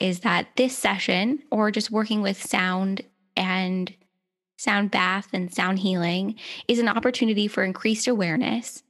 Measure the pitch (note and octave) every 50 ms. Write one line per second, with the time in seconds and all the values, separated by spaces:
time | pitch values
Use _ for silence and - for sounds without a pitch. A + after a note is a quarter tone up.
0 | - F#3 F3+ F3 - A3 F3 F3 - - - - B3+ B3+ B3+ - - G3+ G3 F#3
1 | - - F#3 F3+ G3+ A#3 C#4+ D4 - - - G#3+ G#3+ G#3 G3 A3 G3+ - A3 G#3+
2 | G#3+ G#3+ A3 G#3+ G3+ G3 G3 - - - - F#3+ F#3 F#3 F#3 F#3 F#3+ G3 G3 G3
3 | - _ _ _ _ _ - - F#3+ F#3 F#3 F#3 F#3 F#3 F#3 F#3 F3+ F3+ - _
4 | _ _ _ _ _ _ _ _ _ _ _ - - A#3 G#3 G3+ G#3 G3 - G3
5 | F#3 F#3 F#3+ G3+ G3+ - - F#3 F3+ F3 - - F#3 F#3 F#3+ F#3+ F#3+ F#3+ F#3 F3+
6 | E3+ E3+ F3 F#3 F#3+ G3+ A3 - - - - - - - A#3+ A#3 A#3 A3 - A3+
7 | - B3 B3 - B3 A3 G#3+ G#3 G#3 G#3 - G3+ G3 F#3 F#3 - - A3 A3 A3
8 | - B3+ B3 G#3 F#3 E3+ D#3+ G3 - - A3 A#3 A#3 - - - _ _